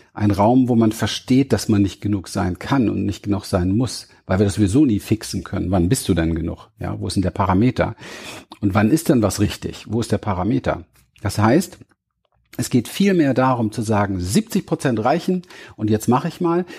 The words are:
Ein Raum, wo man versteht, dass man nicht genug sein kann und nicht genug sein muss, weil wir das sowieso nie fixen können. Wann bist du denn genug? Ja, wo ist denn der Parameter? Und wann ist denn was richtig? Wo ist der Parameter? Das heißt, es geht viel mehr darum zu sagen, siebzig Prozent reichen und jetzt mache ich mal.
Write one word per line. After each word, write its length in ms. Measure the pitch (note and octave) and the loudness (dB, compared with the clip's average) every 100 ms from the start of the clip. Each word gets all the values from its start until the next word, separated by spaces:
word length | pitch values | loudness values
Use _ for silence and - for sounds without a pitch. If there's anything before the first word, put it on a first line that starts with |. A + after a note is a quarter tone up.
| _ | _
Ein 160 | - G#2 | -2 0
Raum, 380 | F#2+ G#2 C3 B2 | 2 4 4 4
wo 80 | A#2 | 4
man 160 | A2 | 2
versteht, 600 | - G#2+ - - B2+ C3+ | 2 -4 -4 0 2 2
dass 160 | G#2+ - | 0 2
man 140 | G#2 | 2
nicht 180 | G2 - | 2 0
genug 280 | G2+ G2+ F2+ | -4 -4 -4
sein 320 | G2 F#2 F2+ | -4 -2 -4
kann 280 | - C#3 G#2 | -2 0 0
und 160 | G2 | 0
nicht 200 | G2 G2+ | -4 -6
genug 200 | G2+ G2 | -4 -4
sein 320 | - F#2+ F2+ G2+ | -2 0 0 0
muss, 300 | B2 - - _ - | -2 -4 -14 _ -2
weil 120 | F#2 | 2
wir 60 | G2+ | 2
das 80 | |
sowieso 300 | G2 G2+ A2+ | 2 2 4
nie 160 | D3 G2+ | 4 2
fixen 420 | - G#2+ - F#2+ | 0 -4 -2 -10
können. 300 | - F#2+ F2 | -8 -6 0
Wann 160 | F#2+ F2 | 2 2
bist 200 | - - | 0 0
du 60 | |
denn 220 | E2+ E2 E2 | 0 2 -2
genug? 340 | E2 E2 - _ | -4 -8 -14 _
Ja, 220 | - G#2+ | -8 -6
wo 80 | G2+ | -4
ist 80 | G2+ | -2
denn 80 | |
der 60 | F#2 | -2
Parameter? 680 | - G2 F#2+ B2 - D#2+ - - - - - - - | 0 0 2 2 2 -2 -4 -16 -18 -18 -18 -20 -6
Und 120 | G2+ | -2
wann 200 | G2+ G#2+ | 2 2
ist 160 | D#3 - | 2 2
denn 140 | C3 | 2
was 180 | G#2 - | 2 0
richtig? 460 | G2+ - F2 - - | -2 -2 -10 -12 -6
Wo 100 | A#2+ | -4
ist 140 | A2+ | -2
der 60 | G#2+ | -4
Parameter? 680 | - F#2 F#2 C3 - E2+ - _ _ _ | -2 -4 -2 -2 -2 -6 -8 _ _ _
Das 180 | G2+ - | -6 0
heißt, 380 | G#2+ C#3+ - - - _ _ _ _ _ _ - | 2 2 0 -8 -20 _ _ _ _ _ _ -10
es 120 | C3 | -2
geht 180 | B2 G#2+ | -2 -2
viel 240 | - G3 | 0 2
mehr 220 | F#3 C#3+ | 4 2
darum 360 | B2+ B2+ B2 A2 | 2 0 0 -2
zu 120 | - | -4
sagen, 360 | G#2+ G#2 G2+ F#2+ | -2 0 0 -2
siebzig 460 | F2 C#3+ A3 G3 | 0 0 0 -4
Prozent 400 | - D#3+ C#3+ A2 | -2 -2 -2 0
reichen 380 | A2 E3 - - - - - - | 0 0 0 -4 -6 -18 -20 -6
und 140 | G#2+ | -2
jetzt 180 | G#2+ - | 0 2
mache 200 | B2 E3 | 0 0
ich 120 | - | -4
mal. 240 | E3+ E3+ F3+ | -2 0 -2